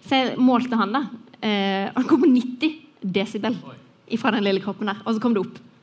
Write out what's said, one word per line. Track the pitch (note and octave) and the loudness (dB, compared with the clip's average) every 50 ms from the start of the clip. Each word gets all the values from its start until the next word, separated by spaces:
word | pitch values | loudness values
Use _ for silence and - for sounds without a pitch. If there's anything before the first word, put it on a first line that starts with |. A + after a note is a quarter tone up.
| _ | _
Så | - C#4 C4 | 0 0 0
jeg | C4 B3+ B3+ - B3+ | 2 0 0 4 4
målte | B3+ B3+ B3+ - - A#3+ | 4 6 4 2 0 0
han | A3+ G3+ F#3+ G#3+ | 0 0 0 0
da, | C4+ D4 G3 - - - - - - | -2 -4 -4 -8 -14 -18 -20 -18 -6
eh, | - A3 G#3 G3+ G3 G3 G3 G3 G3 - | -2 -2 0 0 0 0 0 -2 -2 -4
og | - - B3+ | -2 -2 2
han | G3 | 2
kom | D4 C4+ D4+ | 4 4 6
på | E4 | 6
nitti | B3+ B3 A#3 - - - - D#4 D#4 - - - _ _ | 6 4 2 -2 -6 -4 -4 -4 -4 -4 -18 -20 _ _
desibel | - G3 F3+ G3+ F#3+ - - G#3+ G3 A3 B3+ E3+ - - B2+ - - - _ _ _ - - | -8 -2 -2 -2 -2 -2 -4 -4 -4 -4 -4 -4 -8 -14 -20 -20 -20 -20 _ _ _ -6 -6
ifra | A3+ - - G3+ | -2 0 0 0
den | B3+ G3+ | 2 2
lille | G3+ G3 F#3+ | 2 0 0
kroppen | G3 - G3 - A3 G#3+ | -2 -4 -8 -6 -6 -6
der. | A3+ G#3+ - | -6 -6 -2
Og | - A3+ | -2 -2
så | A3 G#3+ | 0 2
kom | B3 A#3 | 0 0
det | G3+ F#3 | 0 0
opp | - - - - - _ _ | -4 -8 -18 -20 -20 _ _